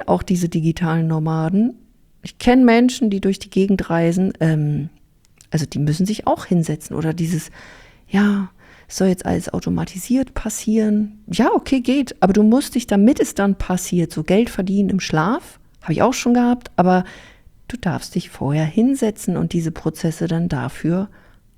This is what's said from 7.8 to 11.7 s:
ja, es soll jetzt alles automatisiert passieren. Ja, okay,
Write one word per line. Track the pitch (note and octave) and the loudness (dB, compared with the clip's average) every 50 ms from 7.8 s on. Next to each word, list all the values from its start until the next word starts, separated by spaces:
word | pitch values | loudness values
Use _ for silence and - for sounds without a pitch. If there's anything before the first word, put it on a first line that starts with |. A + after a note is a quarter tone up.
| - - _ _ _ - | -20 -20 _ _ _ -2
ja, | - G3 G#3 G#3 G3+ G3 F#3+ F#3 - _ - - - - - - | 0 2 2 2 2 0 -4 -6 -10 _ -20 -20 -20 -20 -20 -16
es | - | -4
soll | - F#3+ F#3+ | 0 2 2
jetzt | F#3 F#3 - | 2 0 -2
alles | - - E3+ - - | -4 -4 -4 -4 -6
automatisiert | - F3+ - - F3+ E3+ E3+ - - F#3 - - A#3+ C4 C4 - | -8 -6 -4 -4 -4 -4 -4 -6 -8 -14 -4 -2 0 0 0 -2
passieren. | - - - A3 - - - A3 A3 A3+ G#3+ G#3+ G#3 G#3+ G#3+ G#3 - - - | -6 -8 -8 -6 -8 -6 -4 0 0 2 2 2 0 0 0 -4 -6 -14 -12
Ja, | - E3+ - B3 F4+ | -6 0 2 2 4
okay, | A4+ - - - | 2 2 0 0